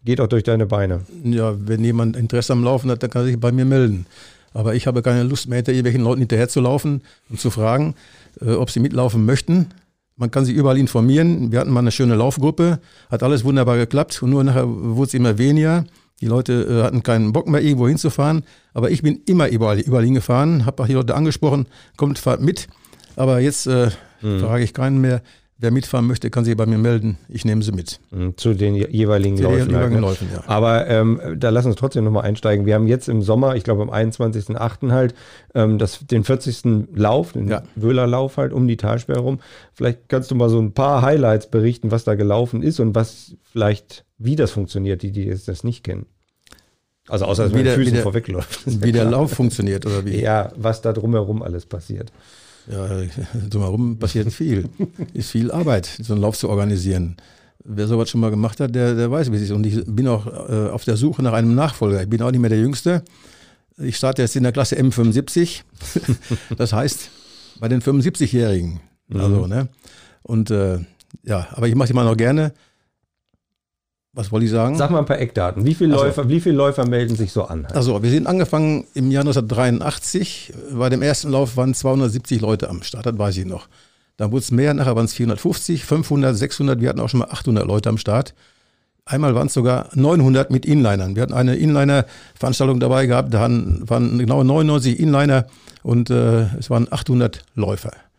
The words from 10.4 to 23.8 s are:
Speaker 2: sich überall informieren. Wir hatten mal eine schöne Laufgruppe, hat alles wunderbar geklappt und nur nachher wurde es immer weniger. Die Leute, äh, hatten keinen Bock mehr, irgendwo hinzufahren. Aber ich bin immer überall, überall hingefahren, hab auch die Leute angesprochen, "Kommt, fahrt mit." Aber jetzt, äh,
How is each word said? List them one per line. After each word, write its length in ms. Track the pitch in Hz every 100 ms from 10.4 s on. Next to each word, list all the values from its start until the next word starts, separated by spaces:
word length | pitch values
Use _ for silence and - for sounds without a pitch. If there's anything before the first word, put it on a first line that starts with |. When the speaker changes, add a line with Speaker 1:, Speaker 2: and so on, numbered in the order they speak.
Speaker 2:
sich 100 | 131
überall 240 | 127 139 131
informieren. 760 | 131 117 117 143 165 165 120
Wir 100 | 117
hatten 100 | 135
mal 80 | 123
eine 120 | 120
schöne 240 | - 127 110
Laufgruppe, 640 | 127 135 143 160 170 165 - - _
hat 140 | 117
alles 220 | 127 143 123
wunderbar 320 | 135 123 120
geklappt 440 | 117 139 160 -
und 100 | 127
nur 120 | 139
nachher 240 | 135 131 123
wurde 400 | 110 117 113 135
es 60 |
immer 240 | 131 120 107
weniger. 480 | 131 151 156 170 - _ _ _
Die 60 | 113
Leute, 380 | 120 127 120 -
äh, 140 | 117
hatten 200 | 113 127
keinen 280 | 113 113 107
Bock 160 | 120 -
mehr, 140 | 147
irgendwo 260 | 156 135 120
hinzufahren. 560 | 156 156 - 143 160 - _ _
Aber 180 | - 120
ich 100 | 175
bin 200 | 151 - -
immer 200 | 180 143
überall, 320 | 117 110 104
überall 240 | - 123
hingefahren, 640 | 117 131 - 127 151 165 110
hab 140 | -
auch 60 | 117
die 60 |
Leute 220 | 131 120 135
angesprochen, 520 | 156 135 156 139 127 - - -
"Kommt, 240 | 143 139
fahrt 220 | - 120
mit." 260 | 147 180 - _ - - - -
Aber 240 | 131 127
jetzt, 260 | 135 143 131
äh, 240 | 127